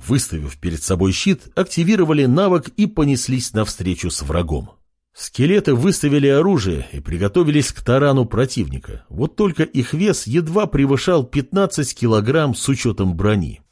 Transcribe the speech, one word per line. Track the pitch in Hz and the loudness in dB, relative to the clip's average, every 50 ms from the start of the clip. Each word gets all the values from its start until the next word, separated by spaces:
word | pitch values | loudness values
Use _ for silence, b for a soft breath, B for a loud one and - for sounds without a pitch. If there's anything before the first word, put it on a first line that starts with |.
| - | -4
выставив | - 139 127 - - 85 78 73 71 - - | 0 0 0 0 -2 -6 -8 -8 -10 -10 -8
перед | - 87 82 78 | -6 -6 -6 -4
собой | - - 95 85 98 95 | -4 -2 0 2 2 0
щит, | 90 - - 196 185 - - - - | 0 0 0 0 0 -2 -4 -8 -4
активировали | - 185 - - 170 170 185 226 190 170 156 156 147 135 | -4 -4 -2 0 -2 2 2 4 2 4 2 4 2 4
навык | 123 127 175 202 190 180 160 - - - | 4 4 4 4 2 2 0 -2 -4 -2
и | - 214 | -2 -2
понеслись | 214 - 165 147 143 139 120 - - 135 127 - - | 0 0 0 2 2 2 0 -2 -2 -4 -4 -4 -4
навстречу | - 110 107 - - - 90 92 87 - - 85 | -2 -2 -2 -2 -4 -6 -4 -4 -4 -4 -4 -6
с | - - | -6 -6
врагом. | 71 71 78 87 85 76 78 67 - - - _ _ _ _ _ _ _ _ | -6 -4 -2 -2 -2 -2 -4 -6 -6 -10 -18 _ _ _ _ _ _ _ _
Скелеты | - - - - - 131 165 202 202 - 156 131 | -16 -16 -10 -4 0 2 2 2 2 2 2 2
выставили | 117 143 202 - - 147 143 143 147 139 | 2 2 0 0 0 0 0 2 4 4
оружие | 139 139 143 170 202 190 131 95 92 80 69 62 - | 4 4 4 4 2 2 0 0 -2 -4 -4 -6 -8
и | - 71 | -12 -12
приготовились | - - 85 85 98 101 - 180 165 147 147 147 127 - | -8 -6 -4 -2 -2 0 2 2 2 4 2 2 0 0
к | - - | -4 -6
тарану | - 123 123 135 143 143 135 135 120 | -2 0 2 4 4 4 2 2 0
противника. | 117 - 110 135 127 - 120 87 69 65 65 - - - 53 - - | 0 0 -2 -2 -2 -2 -6 -6 -6 -6 -10 -12 -12 -16 -16 -16 -12
Вот | - 85 131 - - | -6 -6 -6 -4 0
только | - 208 185 151 - 156 | 0 0 0 2 0 -2
их | - - 139 117 - - | -2 0 -2 -2 -2 -2
вес | 156 202 208 160 - - | 0 0 0 0 -2 -2
едва | 107 127 175 160 156 170 214 208 | -2 -2 -2 -2 0 0 -2 -2
превышал | - - 139 139 135 139 123 - 185 180 156 120 | 0 0 0 2 2 2 0 2 2 2 2 0
пятнадцать | - - 143 139 - 185 196 196 185 - 156 139 - - | 0 -2 -4 -4 -2 0 0 0 0 0 -2 -4 -4 -4
килограмм | - 123 113 110 107 107 120 143 160 151 135 117 | -2 0 2 2 2 2 2 2 2 2 0 -2
с | - - 135 | -2 -2 -2
учетом | 135 - - 117 95 - 95 92 85 | -2 0 0 -2 0 0 0 -2 0
брони. | 82 98 107 107 98 80 60 53 - _ _ | 0 0 2 2 0 0 -4 -8 -12 _ _